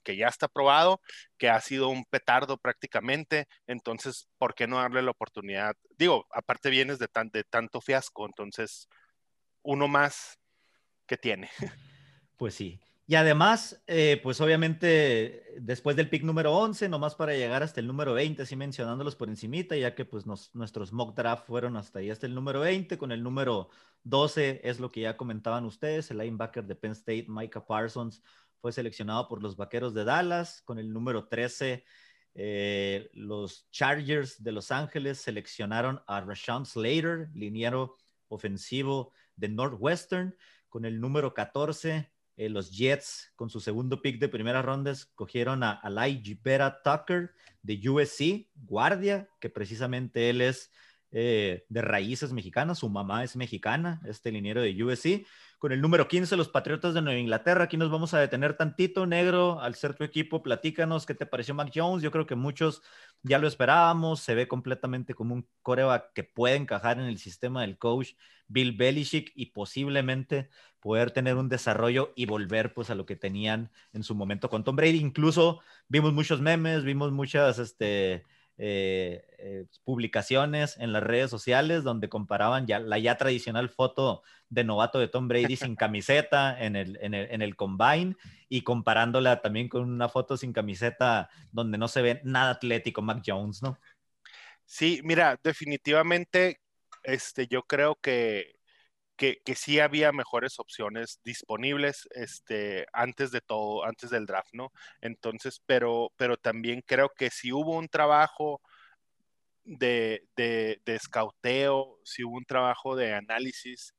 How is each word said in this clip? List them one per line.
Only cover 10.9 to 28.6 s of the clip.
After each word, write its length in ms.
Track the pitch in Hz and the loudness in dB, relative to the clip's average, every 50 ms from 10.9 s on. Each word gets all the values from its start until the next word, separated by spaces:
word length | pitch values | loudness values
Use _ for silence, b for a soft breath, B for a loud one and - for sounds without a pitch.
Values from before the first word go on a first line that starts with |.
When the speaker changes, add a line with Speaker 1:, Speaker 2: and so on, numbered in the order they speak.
| _ _ _ | _ _ _
Speaker 1:
que 120 | - 127 | -6 -6
tiene. 320 | - - 113 101 92 101 - - - | -2 -2 -2 -4 -4 -6 -12 -12 -10
<laughs> 720 | 143 - - - - - - - - _ _ _ _ _ _ | -10 -10 -10 -14 -20 -20 -20 -20 -20 _ _ _ _ _ _
Speaker 2:
Pues 180 | _ 123 101 - | _ -8 -8 -6
sí. 240 | - 101 87 87 - _ _ _ _ _ | -8 -10 -12 -12 -16 _ _ _ _ _
Y 100 | - 160 | 4 4
además, 680 | 160 160 156 151 151 175 208 226 220 - - - - _ | 6 8 6 6 8 8 6 6 4 0 -6 -14 -16 _
eh, 340 | - 170 160 156 147 143 147 - | 0 2 4 6 6 4 4 0
pues 160 | 131 123 - | -2 0 2
obviamente, 1040 | 156 156 160 160 165 160 156 - 175 170 160 151 147 135 117 113 110 - - - - - - 123 | 4 4 4 4 4 0 0 2 4 6 6 6 6 6 4 2 0 -2 -6 -12 -18 -18 -16 -10
después 380 | 120 110 123 - - 147 139 | -6 -6 -6 -2 0 2 2
del 120 | 156 160 160 | 2 2 0
pick 140 | 165 156 160 | 0 -2 0
número 300 | 160 160 160 151 151 156 | 0 0 2 2 4 4
once, 340 | 190 220 220 196 - 208 | 4 2 2 0 -2 -2
nomás 260 | 185 160 143 147 151 - | -2 -2 -2 -2 -4 -4
para 200 | - 160 151 143 | -2 -2 -2 0
llegar 280 | 131 123 117 127 139 | 0 0 0 0 0
hasta 200 | 151 156 - 127 | -2 -2 -4 -6
el 60 | 113 | -6
número 260 | 123 135 143 147 135 117 | -4 -4 -2 -2 0 2
veinte, 300 | 123 151 156 151 - 131 | 2 0 0 -2 -6 -8
así 120 | - 135 | -8 -8
mencionándolos 600 | 131 143 139 131 - 120 117 120 135 143 143 139 | -8 -8 -8 -6 -6 -6 -4 -4 -4 -6 -6 -6
por 100 | - 120 | -6 -8
encimita, 480 | 107 107 - 113 110 143 180 180 - 160 | -8 -8 -8 -8 -6 -6 -6 -4 -4 -2
ya 200 | 143 123 120 - | -2 -2 -2 -2
que, 100 | - - | -6 -8
pues, 200 | - 113 104 98 | -8 -10 -10 -8
nos-, 300 | 107 101 - - - - | -8 -10 -10 -12 -14 -10
nuestros 380 | 117 113 104 - 110 101 95 110 | -10 -10 -8 -8 -8 -8 -6 -4
mock 200 | 120 120 110 101 | -4 -4 -4 -4
draft 320 | 131 117 117 113 - - | -2 -2 -2 -2 -2 -6
fueron 300 | - 117 123 123 123 117 | -6 -4 -4 -4 -4 -6
hasta 240 | 107 101 - - 98 | -8 -10 -10 -10 -8
ahí, 100 | 98 104 | -8 -6
hasta 160 | 110 - 135 | -6 -6 -8
el 80 | 123 127 | -8 -8
número 280 | 131 135 139 131 139 | -6 -6 -4 -2 0
veinte, 360 | 156 180 190 190 175 - 180 | 0 0 0 -2 -2 -6 -8
con 140 | 175 143 127 | -8 -6 -6
el 100 | 117 113 | -6 -6
número 480 | 117 127 131 135 135 127 113 98 87 b b b b b b b _ | -4 -4 -2 -2 0 0 0 0 -4 b b b b b b b _
doce 580 | 120 135 139 147 147 - 156 143 135 135 - - | 0 2 4 4 4 2 0 0 0 0 -2 -4
es 160 | 123 120 123 | -6 -6 -4
lo 120 | 127 120 | -8 -8
que 100 | - 110 | -6 -4
ya 160 | 113 110 110 | -4 -4 -4
comentaban 480 | - 131 120 110 107 - 117 117 120 120 | -6 -8 -8 -8 -6 -4 -2 -2 -2 -4
ustedes, 440 | 110 - - 151 151 156 160 156 - | -6 -8 -6 -4 -4 -2 -4 -4 -6
el 100 | 117 104 | -8 -8
linebacker 440 | 113 117 113 107 113 - - 120 104 | -6 -6 -6 -6 -8 -8 -8 -10 -10
de 120 | 98 92 | -8 -10
Penn 180 | - - 110 110 | -8 -8 -8 -8
State, 320 | - _ 117 110 113 117 | -8 _ -6 -4 -4 -6
Micah 380 | 110 107 110 113 110 - 110 - | -8 -10 -10 -10 -10 -12 -14 -6
Parsons, 580 | - 110 110 113 113 - 123 117 113 - - b b b b b b b _ | -4 -2 -2 -2 -2 -4 -6 -8 -8 -10 -14 b b b b b b b _